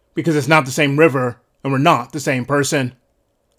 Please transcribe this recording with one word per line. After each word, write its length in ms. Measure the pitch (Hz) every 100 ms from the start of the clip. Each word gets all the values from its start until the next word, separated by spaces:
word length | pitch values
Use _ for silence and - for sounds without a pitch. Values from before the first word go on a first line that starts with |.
| _
because 220 | - 160 151
it's 100 | 135
not 200 | 156 131
the 40 |
same 260 | 143 143 139
river, 460 | 160 131 123 - _ _
and 80 | 139
we're 80 | 135
not 320 | 165 131 123
the 80 | 151
same 240 | 147 127
person. 500 | 120 143 139 151 127 - _ _ _ _ _